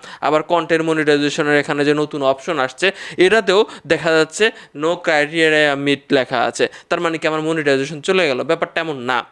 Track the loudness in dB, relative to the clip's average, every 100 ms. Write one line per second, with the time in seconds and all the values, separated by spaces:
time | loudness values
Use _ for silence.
0 | -8 -6 0 0 0 -2 0 0 0 0
1 | 2 2 2 -2 2 2 2 0 0 0
2 | -2 -2 0 0 -2 -2 -2 0 -2 -2
3 | -12 2 4 4 2 2 2 -4 -2 -2
4 | 2 2 2 0 -2 -2 -16 -6 -4 -2
5 | 0 0 0 2 2 4 2 2 0 -2
6 | 0 0 0 0 -2 0 -4 -4 -6 -2
7 | -2 -2 -2 -2 -2 -2 0 0 0 -6
8 | -2 0 0 0 -2 -2 -2 -4 -6 -6
9 | -2 -4 -4